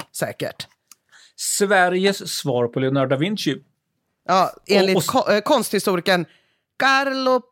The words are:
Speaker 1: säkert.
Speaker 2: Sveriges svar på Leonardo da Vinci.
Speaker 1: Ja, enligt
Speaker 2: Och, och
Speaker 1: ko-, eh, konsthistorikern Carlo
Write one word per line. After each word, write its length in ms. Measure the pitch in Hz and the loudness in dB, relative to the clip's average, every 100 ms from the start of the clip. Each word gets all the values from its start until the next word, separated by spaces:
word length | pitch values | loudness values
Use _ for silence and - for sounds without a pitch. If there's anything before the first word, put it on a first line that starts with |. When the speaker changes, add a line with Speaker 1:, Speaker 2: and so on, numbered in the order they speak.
| - - | -8 -8
Speaker 1:
säkert. 500 | 110 - - - - _ _ - _ - _ - | -8 -6 -10 -10 -18 _ _ -20 _ -20 _ -10
Speaker 2:
Sveriges 960 | - - 196 196 180 185 196 196 180 | -6 -2 2 4 4 2 0 -2 -6
svar 360 | - 143 123 120 | -6 -2 0 0
på 120 | 131 | 0
Leonardo 280 | 131 139 131 | 0 0 0
da 60 | 135 | 0
Vinci. 400 | 175 214 156 131 _ _ _ _ _ _ - | -2 -2 -4 -4 _ _ _ _ _ _ 0
Speaker 1:
Ja, 240 | 113 - - - | 0 0 -4 0
enligt 300 | 202 190 190 | 2 2 0
Speaker 2:
Och, 60 | - 254 | 0 0
och 60 | - | 2
Speaker 1:
ko-, 60 | |
eh, 80 | 208 | 0
konsthistorikern 840 | - 285 208 202 214 185 180 180 160 _ _ _ _ - | 2 0 0 -2 -2 -2 0 0 -2 _ _ _ _ -2
Carlo 600 | 262 269 277 262 262 254 - | 2 2 0 -2 0 0 -2